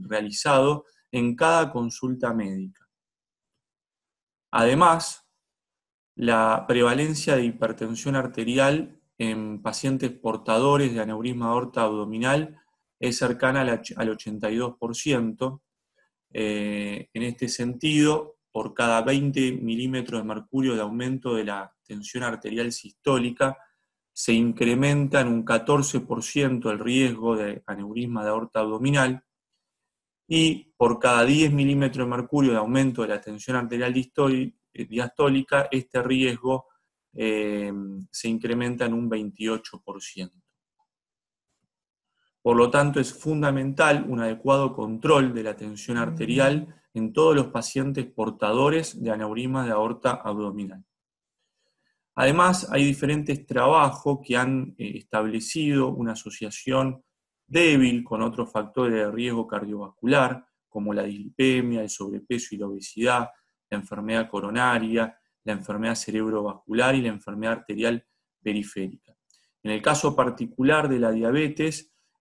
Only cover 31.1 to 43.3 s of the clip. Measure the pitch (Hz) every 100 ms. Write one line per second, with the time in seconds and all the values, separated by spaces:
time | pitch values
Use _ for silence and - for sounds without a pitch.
31.1 | 120 120 151 156 143 139 139 135 131 123
32.1 | 120 120 147 135 113 107 135 135 120 107
33.1 | 104 - 107 - 127 120 120 123 127 127
34.1 | - 139 131 131 - _ - 101 113 123
35.1 | - 143 135 135 139 139 131 123 127 123
36.1 | 131 131 117 127 131 - _ _ _ _
37.1 | - 113 107 104 104 101 101 98 98 95
38.1 | - 117 113 120 120 123 120 120 117 120
39.1 | 110 104 95 110 110 - 107 - 98 -
40.1 | 98 90 _ _ _ _ _ _ _ _
41.1 | _ _ _ _ _ _ _ _ _ _
42.1 | _ _ _ 120 117 120 143 147 143 127
43.1 | - 156